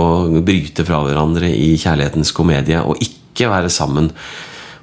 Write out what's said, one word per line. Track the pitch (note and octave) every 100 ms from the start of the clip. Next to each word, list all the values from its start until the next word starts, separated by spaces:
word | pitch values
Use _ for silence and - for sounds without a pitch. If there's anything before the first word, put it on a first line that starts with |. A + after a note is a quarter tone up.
| E2+ E2+ F2 D#2+
bryte | F2 F#2+ D2 - E2+
fra | D#2
hverandre | D2 D2 D2+ E2 F2
i | A#1+ D#2 D#2+
kjærlighetens | F2 D2+ C#2+ D#2+ D2+
komedie | - E2+ C#2+ C#2 E2
og | - D#2
ikke | - - - - A#2+
være | G2 F2+
sammen, | - D2 C#2+ D#2+ - - - - - - -